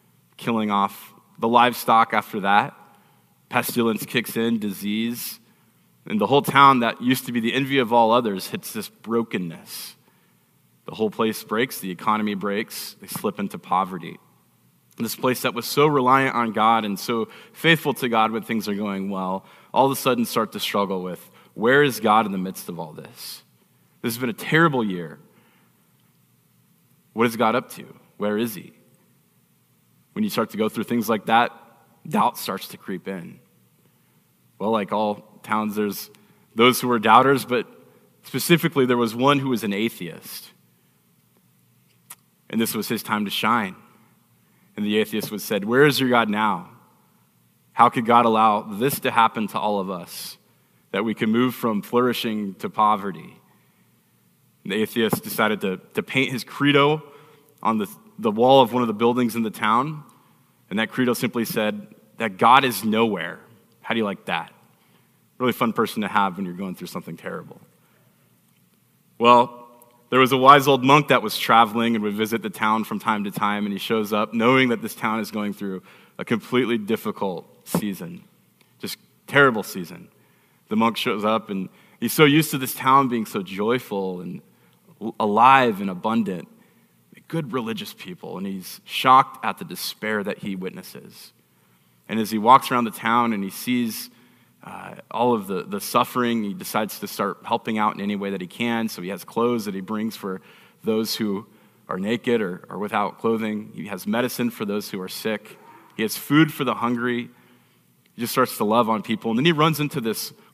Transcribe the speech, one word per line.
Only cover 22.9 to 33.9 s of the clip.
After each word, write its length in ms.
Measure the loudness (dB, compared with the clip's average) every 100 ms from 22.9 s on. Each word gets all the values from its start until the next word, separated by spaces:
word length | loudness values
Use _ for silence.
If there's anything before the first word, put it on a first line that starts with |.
this? 500 | -14 -20 -18 -18 -18 _ _ _ _ _ _
This 120 | -8
has 60 | -4
been 100 | -6
a 20 |
terrible 500 | -6 0 4 4 2
year. 360 | -2 -4 -8 -14 -20 _ _ _ _ _ _ _ _ _ _ _ _ _ _ _ _ _ _
What 140 | 0 0
is 100 | 2
God 180 | 2
up 160 | 2 -2
to? 120 | -12 -20 -20 _ -6
Where 200 | -4 -2
is 180 | -4
he?" 180 | -6 -16 -20 _ _ _ _ _ _ _ _ _ _ _ _ _
When 120 | -4
you 60 | -2
start 200 | -2 -2
to 60 | -2
go 120 | -2
through 160 | -2
things 240 | -2 -2 0
like 180 | -2 2
that, 260 | 4 2 -2 -20 _ _ _ -4
doubt 280 | 0 0 -2
starts 320 | -8 -8 -10
to 80 | -14
creep 300 | -10 -10 -8
in. 320 | -10 -12 -18 _ _ _ _ _